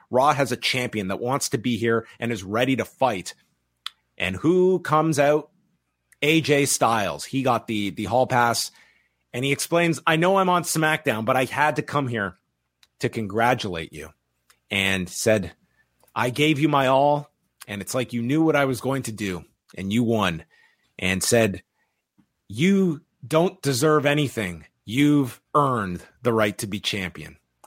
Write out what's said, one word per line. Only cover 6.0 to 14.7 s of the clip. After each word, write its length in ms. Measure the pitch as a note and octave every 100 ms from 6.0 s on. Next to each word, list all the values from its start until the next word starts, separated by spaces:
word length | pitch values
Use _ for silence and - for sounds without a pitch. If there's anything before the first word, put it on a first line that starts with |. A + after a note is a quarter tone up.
| _ -
A 180 | C#3+ D#3+
J 260 | C#3 C#3+ C#3+
Styles. 580 | - A#2+ A2+ F#2+ D2
He 180 | - C3+
got 240 | B2+ A#2 -
the, 240 | G#2+ G2+
the 140 | E2+
hall 240 | A2 A#2 B2+
pass. 420 | B2+ A#2+ A2+ - _ _ _ _ _ _
And 120 | A#2+
he 80 | C#3
explains, 480 | C#3 - E3+ E3+ D#3+ -
"I 80 | D#3+
know 220 | F3 G3
I'm 100 | F#3
on 160 | F3
SmackDown, 600 | D#3+ D#3+ D#3 D#3 - A2
but 120 | A2 B2+
I 80 |
had 320 | C3 C3+ D3+ D3+
to 60 |
come 260 | - C#3+ C3
here 280 | A#2 G2 - _ _ _ _ _ -
to 100 | B2
congratulate 840 | - G#2 G2+ A#2 B2+ G#2 E2+ D#2+
you." 180 | D2+ D2+ _ _ _ _ _ -